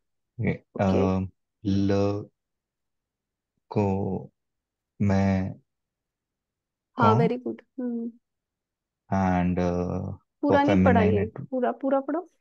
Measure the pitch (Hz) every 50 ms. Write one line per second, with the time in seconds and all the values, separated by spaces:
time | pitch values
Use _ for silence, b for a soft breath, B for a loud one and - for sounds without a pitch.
0 | _ _ _ _ _ _ _ - 110 98 - - _ _ - - 104 95 95 95
1 | 101 98 92 95 95 92 - _ _ _ _ _ - 101 98 98 98 98 98 98
2 | 101 101 101 104 107 - _ _ _ _ _ _ _ _ _ _ _ _ _ _
3 | _ _ _ _ _ _ _ _ _ _ _ _ _ - - 110 104 98 95 98
4 | 101 98 92 90 - - _ _ _ _ _ _ _ _ _ _ _ _ _ -
5 | 104 101 98 98 98 98 95 95 95 98 - - _ _ _ _ _ _ _ _
6 | _ _ _ _ _ _ _ _ _ _ _ _ _ _ _ _ _ _ _ -
7 | 240 226 220 208 233 226 240 247 247 240 220 - - _ _ - 247 247 233 233
8 | 233 233 233 _ _ _ _ _ _ _ _ _ _ _ _ _ _ _ _ _
9 | _ - 98 95 95 92 90 90 87 90 90 87 90 87 87 87 90 90 90 92
10 | 95 95 98 - _ _ _ _ - - 190 190 285 285 - 92 92 - - -
11 | - - - 202 - - - - - - 254 254 247 - 247 - - 269 269 269
12 | 269 277 294 330 370 - _ _